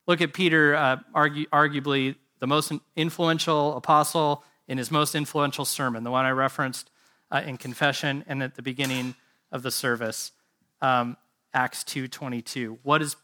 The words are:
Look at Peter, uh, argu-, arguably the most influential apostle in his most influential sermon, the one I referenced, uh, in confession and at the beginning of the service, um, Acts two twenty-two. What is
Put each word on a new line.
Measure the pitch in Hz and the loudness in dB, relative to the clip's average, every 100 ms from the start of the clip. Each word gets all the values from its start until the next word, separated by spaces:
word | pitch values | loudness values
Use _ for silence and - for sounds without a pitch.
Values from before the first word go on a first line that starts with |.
| - | 0
Look | 175 | 2
at | 156 | 2
Peter, | 143 180 160 147 147 | 2 4 6 6 4
uh, | 139 131 - | 2 0 -2
argu-, | - 147 147 151 | 2 2 0 0
arguably | 147 151 147 139 139 131 139 _ _ | 4 4 2 0 0 0 -4 _ _
the | 131 | 0
most | 147 151 151 - - | 0 0 -6 -8 -4
influential | 160 160 170 160 - 156 147 131 | -2 0 0 2 2 2 0 0
apostle | - 151 147 170 151 143 - _ - | 4 4 6 2 2 0 -6 _ -8
in | 131 | -6
his | 120 | 0
most | 156 147 | 2 2
influential | 156 147 156 143 139 | 0 -2 0 0 0
sermon, | 135 - 131 113 | -4 -2 -2 -2
the | 117 | -2
one | 127 131 | 0 2
I | |
referenced, | 131 135 - 135 123 - _ _ _ _ | 2 0 0 -4 -6 -14 _ _ _ _
uh, | 139 | -4
in | 151 127 | -4 -8
confession | 127 120 147 135 147 139 - | -10 -2 0 0 -2 -4 -4
and | 139 | -6
at | 131 - | -6 -6
the | |
beginning | 127 127 135 131 127 123 _ _ _ | -8 -4 -2 -2 -4 -8 _ _ _
of | 131 | -8
the | 127 | -6
service, | - 131 117 113 - - - _ _ _ _ | -4 -2 -2 -2 -6 -10 -16 _ _ _ _
um, | 135 127 120 - _ _ _ | 2 2 0 -6 _ _ _
Acts | 135 127 - | -2 -2 -4
two | - 147 131 | -10 -8 -8
twenty-two. | - 139 120 117 135 117 113 | -8 -8 -8 -8 -8 -8 -6
What | 135 151 | 0 2
is | 151 - | 2 -6